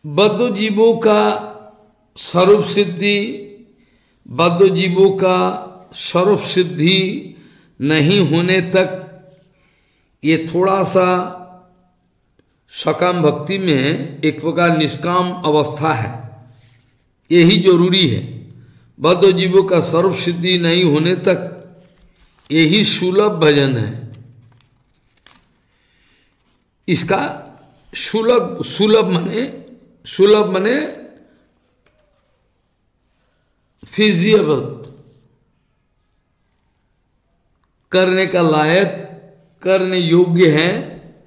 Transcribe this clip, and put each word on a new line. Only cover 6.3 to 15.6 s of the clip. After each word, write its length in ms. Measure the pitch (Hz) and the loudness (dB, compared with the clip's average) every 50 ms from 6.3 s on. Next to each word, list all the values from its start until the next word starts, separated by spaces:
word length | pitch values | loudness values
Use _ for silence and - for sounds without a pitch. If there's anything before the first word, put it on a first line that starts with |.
| 208 - | 2 0
सिद्धि 960 | - - - 180 180 160 - - 151 175 190 190 190 185 220 285 - - - - - _ _ _ _ _ _ - | -2 -2 -2 -2 -2 -2 -2 0 2 2 2 2 0 -2 -6 -8 -12 -14 -20 -20 -20 _ _ _ _ _ _ -6
नहीं 500 | 123 147 156 156 143 156 196 208 180 139 | -2 0 2 2 2 2 4 2 2 2
होने 300 | 156 165 175 180 185 185 | 0 0 0 2 0 0
तक 460 | 170 175 - 185 185 - - - - - - - - - _ _ _ _ _ _ _ _ _ _ _ _ _ _ _ _ _ _ - | 0 0 0 0 0 0 -4 -12 -14 -18 -20 -20 -20 -20 _ _ _ _ _ _ _ _ _ _ _ _ _ _ _ _ _ _ -2
ये 240 | 151 160 160 165 165 - | -2 -2 -2 -2 -4 -2
थोड़ा 300 | 175 185 190 190 196 180 | -2 0 0 0 0 -2
सा 480 | 175 185 185 185 185 185 180 180 - - - - - - - _ _ _ _ _ _ _ _ _ _ _ _ _ _ _ _ _ _ _ _ _ _ | 0 0 0 2 2 0 -2 -4 -8 -12 -18 -20 -20 -20 -20 _ _ _ _ _ _ _ _ _ _ _ _ _ _ _ _ _ _ _ _ _ _
सकाम 520 | - - - 170 151 - 180 180 175 170 | -14 -6 -4 -4 -2 -2 -2 -2 0 0
भक्ति 360 | 165 147 143 - - - 190 196 | 0 0 0 -2 -6 -6 -6 -4
में 640 | 190 180 147 131 131 143 - - - - - - | -2 0 0 0 0 -2 -2 -4 -6 -10 -10 -4
एक 180 | - 156 151 - | -4 -4 -4 -2
प्रकार 360 | 151 165 147 170 175 170 165 | -6 -6 -2 0 0 0 2
निष्काम 560 | 156 151 139 - - - 175 175 180 180 180 | 0 -2 -4 -4 -6 -6 -2 -2 -2 -2 -2
अवस्था 600 | 175 - - 156 147 151 | -6 -4 -2 0 0 0